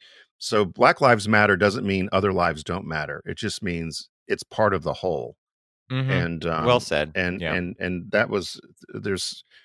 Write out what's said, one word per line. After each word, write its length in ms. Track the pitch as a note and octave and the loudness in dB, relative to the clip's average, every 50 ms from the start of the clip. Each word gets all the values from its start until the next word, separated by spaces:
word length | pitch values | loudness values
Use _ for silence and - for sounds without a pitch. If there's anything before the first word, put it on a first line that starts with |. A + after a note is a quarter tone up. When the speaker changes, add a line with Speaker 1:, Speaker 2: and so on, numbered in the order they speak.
| _ - - - - _ _ - | _ -20 -20 -20 -20 _ _ -12
Speaker 1:
so 260 | - - A#2 G#2+ G#2 | -8 -2 2 2 2
Black 360 | F2+ - - A#2+ C#3 F3 - | 0 2 4 4 4 4 6
Lives 260 | D3+ C3 A#2+ G#2+ G2 | 6 6 6 6 4
Matter 300 | G#2+ A2 G#2+ G#2 G#2 G2+ | 4 4 6 6 6 4
doesn't 300 | F2 G2+ G#2 F#2+ - - | 4 4 2 2 0 -2
mean 220 | G2 G2 F#2+ F#2 G2+ - | 0 0 0 0 0 0
other 200 | F#2+ G2 G2+ F#2 | 2 2 2 2
lives 300 | F#2 F2 F2 D#2 D2+ D2+ | 2 2 0 0 -4 -6
don't 240 | - F2 F#2+ G2 | -8 -8 -6 -6
matter. 360 | D#2+ D#2+ D2+ D2+ C#2+ C#2+ C#2+ - | -6 -6 -6 -6 -6 -8 -10 -10
It 100 | E2 F#2 - | -10 -10 -6
just 220 | - G2+ - - | -6 -6 -6 -6
means 480 | - F#2+ E2+ E2+ E2 E2 D#2 - - _ _ _ _ - | -6 -4 -4 -4 -6 -6 -8 -10 -12 _ _ _ _ -6
it's 160 | G#2 - - | -6 -6 -6
part 280 | _ - - A2 G#2 G2 | _ -2 0 2 2 2
of 120 | F2 D#2 | 0 -2
the 100 | D#2 C#2 | -4 -6
whole." 420 | - - F#2 E2 C2+ A#1+ A#1+ - _ _ _ _ _ _ _ _ _ _ - | -4 -4 -4 -4 -4 -6 -8 -12 _ _ _ _ _ _ _ _ _ _ -8
Speaker 2:
Mm-hmm. 200 | B2+ C3 C3+ C3 | -6 -4 -2 0
Speaker 1:
And, 360 | G2 F2+ E2+ E2+ E2+ D#2+ D#2+ | 0 0 0 0 -4 -4 -2
um, 200 | E2+ E2 D#2+ D#2 | -2 -2 0 4
Speaker 2:
Well 120 | A#2+ B2 B2 | 4 4 4
said. 320 | - - - D2 D2+ D#2 E2 | 4 0 0 0 0 -2 -2
Speaker 1:
and, 240 | F#2 F#2 F2+ F2 F#2+ | -2 -2 -2 -2 -2
Speaker 2:
Yeah. 120 | F2 D#2+ F#2 | -4 -2 -2
Speaker 1:
and, 220 | F2+ F2 F2 - - | -2 -2 -4 -6 -6
and 320 | F#2+ F2+ F#2 F2+ - G2+ - | -4 -4 -4 -4 -6 -2 0
that 180 | G#2 A#2 - | 0 0 2
was, 300 | G#2 G2+ F2 - - - - - _ _ - - | 0 -2 -2 -4 -12 -14 -18 -20 _ _ -20 -14
there's, 520 | - G#2 G2+ G#2 F#2+ F2+ - - - - - _ _ - _ | -12 -8 -4 -4 -4 -4 -4 -8 -10 -12 -18 _ _ -20 _